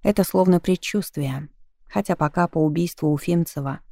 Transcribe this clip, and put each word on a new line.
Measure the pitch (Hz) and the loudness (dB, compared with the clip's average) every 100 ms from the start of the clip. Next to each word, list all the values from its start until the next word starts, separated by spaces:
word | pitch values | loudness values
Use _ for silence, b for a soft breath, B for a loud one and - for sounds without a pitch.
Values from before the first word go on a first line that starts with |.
Это | - 202 | 2 2
словно | 185 190 185 175 | 2 2 4 4
предчувствие, | - 185 - 208 - - 139 135 151 _ - _ | 2 -2 -2 -4 -4 -8 -6 -6 -10 _ -20 _
хотя | - 208 196 175 | -8 -6 -4 -2
пока | 151 - 175 | 0 0 0
по | 165 | 2
убийству | 156 151 175 - 151 | 0 0 -4 -2 -2
Уфимцева | 151 - 170 165 - 139 135 - | 0 0 0 0 -4 -8 -10 -14